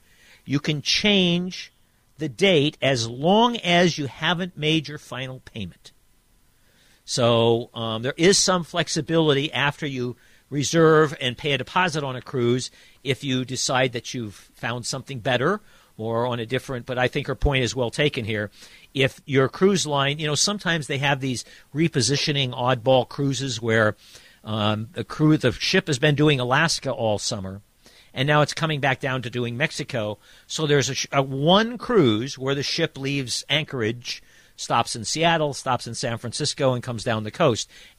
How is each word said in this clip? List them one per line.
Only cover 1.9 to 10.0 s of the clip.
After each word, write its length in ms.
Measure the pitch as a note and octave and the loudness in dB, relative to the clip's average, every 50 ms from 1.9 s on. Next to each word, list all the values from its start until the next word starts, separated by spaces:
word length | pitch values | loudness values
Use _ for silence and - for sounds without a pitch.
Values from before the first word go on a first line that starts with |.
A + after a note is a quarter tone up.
| _ _ _ _ _ - | _ _ _ _ _ -8
the 100 | D#3 D3+ | -8 -8
date 480 | G#2 - F#3 G3 F3+ D3 C#3 D#3 - - | -2 0 2 4 4 4 4 2 -2 0
as 260 | - C3+ C#3 A#2 A2+ A#2 | 0 0 0 0 -2 -4
long 480 | B2 B2 D3 F3 G3+ A3 A#3 A#3+ A#3+ - | -6 -2 2 4 4 6 4 4 2 -2
as 400 | - F3 F3 F3 F3+ E3+ - D#3 | -2 2 4 4 4 4 2 0
you 80 | C#3 | -6
haven't 520 | A#2+ - - D#3 E3 F3+ E3 F#3+ F3+ - D3 | -8 -6 -4 -2 -2 -2 -2 -4 -8 -6 -4
made 300 | D3+ D#3 D#3+ D#3+ C3+ D3 | -2 0 0 0 -2 -4
your 100 | D3 D3 | -14 -16
final 420 | - - - B2 C3 C3 C3 B2+ | -14 -12 -10 -10 -10 -10 -12 -14
payment. 520 | - - - A#2 G2 E2+ D2 _ _ - _ _ _ _ _ _ _ _ _ _ _ _ _ _ _ _ _ _ _ _ _ _ _ | -18 -16 -12 -10 -10 -10 -12 _ _ -20 _ _ _ _ _ _ _ _ _ _ _ _ _ _ _ _ _ _ _ _ _ _ _
So, 640 | - - C3+ A#2+ A#2 A#2+ A2+ A#2 A#2 A#2 A#2 A#2+ - - | -6 -2 2 4 4 6 6 6 4 4 2 0 -6 -10
um, 280 | A#2 A2+ A2+ A2 A2 | -8 -6 -6 -4 -4
there 120 | A#2 C3+ - | -4 -4 0
is 220 | - E3 F#3+ G3 - | 4 4 6 6 6
some 240 | - G3 F#3 F3+ | 4 2 0 0
flexibility 880 | D#3+ - - F3 D#3 - - E3 C#3 - E3 E3 D#3+ D3+ C#3 C#3 C#3+ D#3 | -2 -4 -4 -4 -4 -2 -2 -4 -2 0 2 2 4 4 2 2 0 -2
after 340 | - B2 C#3 C#3+ - - D#3+ | -2 -2 -2 -2 -2 -4 -8
you 300 | C#3+ C3+ B2+ | -6 -6 -4